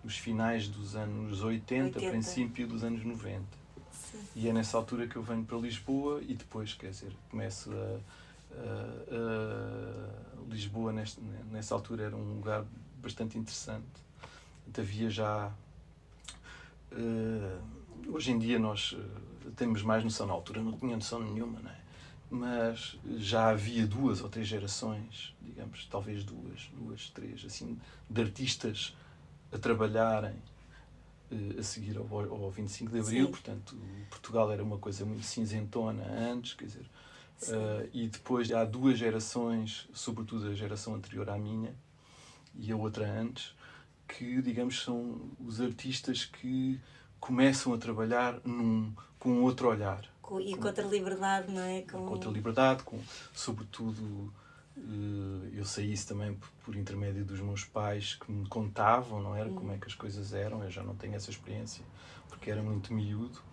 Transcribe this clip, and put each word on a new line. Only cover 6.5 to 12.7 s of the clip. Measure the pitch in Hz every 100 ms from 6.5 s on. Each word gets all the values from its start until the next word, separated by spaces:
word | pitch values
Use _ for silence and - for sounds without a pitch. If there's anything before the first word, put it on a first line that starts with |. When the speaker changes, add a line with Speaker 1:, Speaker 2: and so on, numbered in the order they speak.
| 113 107
Speaker 1:
quer | - 92
dizer, | 95 101 98 -
começo | 107 104 101 -
a, | 104 101 107 104 - - - - -
a, | 113 104 110 117 - 117 113 110 110 107 107 107 107 107 104 - - - 127
a |
Lisboa, | 110 101 107 113
neste, | 110 107 - 110 104 107
nessa | 107 107
altura, | 110 - 113 107
era | 104
um | 104 104
lugar | 104 107 107